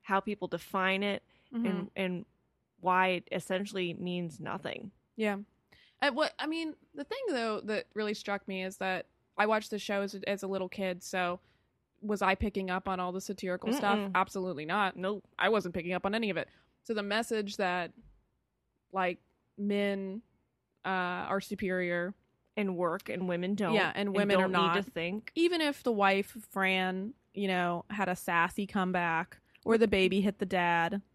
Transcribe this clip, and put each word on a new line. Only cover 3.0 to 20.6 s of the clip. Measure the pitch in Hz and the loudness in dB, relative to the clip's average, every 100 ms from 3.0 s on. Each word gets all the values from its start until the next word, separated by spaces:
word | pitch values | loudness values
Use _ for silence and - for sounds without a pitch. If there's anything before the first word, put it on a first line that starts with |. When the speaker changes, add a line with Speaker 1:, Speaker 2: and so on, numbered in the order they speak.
| 185 | 4
Speaker 1:
it | 180 - | 2 -2
essentially | - - 185 202 190 180 | -6 -2 -2 -2 -4 -4
means | 170 180 180 170 151 | -4 -4 -4 -6 -8
nothing. | 160 - - - 196 _ _ - | -8 -6 -6 -8 -12 _ _ -4
Speaker 2:
Yeah. | 214 202 208 _ _ - - _ | -2 -2 -8 _ _ -20 -20 _
And | 285 254 | -2 2
what, | 302 - | -2 -2
I | 294 | -4
mean, | 320 320 - _ 285 | -2 -4 -8 _ -12
the | 285 | -8
thing, | 508 494 | -4 -2
though, | 262 226 214 202 | 0 0 -2 -2
that | 214 - | -4 -4
really | 208 214 208 | -6 -4 -4
struck | - 202 - | -4 -4 -4
me | 185 | -6
is | 190 190 | -6 -4
that | 190 185 - _ _ - | -2 -2 -6 _ _ 0
I | 208 | 2
watched | 220 - | 2 0
the | 208 | -8
show | - 202 | -2 -2
as | 202 196 | -2 -4
a, | - | -4
as | 202 | -4
a | 190 | -2
little | 190 185 | -4 -4
kid, | - 190 180 | -4 -4 -4
so | - 190 180 180 _ _ _ _ _ _ | -4 -2 -2 -2 _ _ _ _ _ _
was | 208 202 | -4 2
I | 196 190 | 2 2
picking | 214 196 190 | 0 -2 -2
up | 185 196 | -2 -2
on | 185 | -2
all | 180 | -2
the | 185 | -4
satirical | 190 190 185 180 214 | -6 -6 -4 -2 -2
stuff? | 254 202 208 | 0 2 2
Speaker 1:
Mm-mm. | 202 185 | 2 0
Speaker 2:
Absolutely | 190 196 185 147 156 | 0 -2 -4 -4 -2
not. | 190 196 175 | 0 0 0
Speaker 1:
Nope. | 190 208 _ - | -4 -4 _ 0
Speaker 2:
I | 190 | 4
wasn't | 220 175 175 | 4 2 -4
picking | 170 | -4
up | 180 196 | -2 0
on | 214 | 0
any | 214 | 0
of | 170 | -2
it. | - _ _ _ | -6 _ _ _
So | - | -6
the | 214 | -4
message | 202 208 233 220 202 202 | 0 -2 0 -2 -2 -2
that, | 185 180 170 - - _ _ _ _ _ _ _ _ | 0 0 -4 -10 -20 _ _ _ _ _ _ _ _
like, | 190 185 175 _ _ _ - | 0 0 0 _ _ _ -4
men, | 202 202 202 196 196 196 _ _ _ _ | 0 2 2 0 -4 -8 _ _ _ _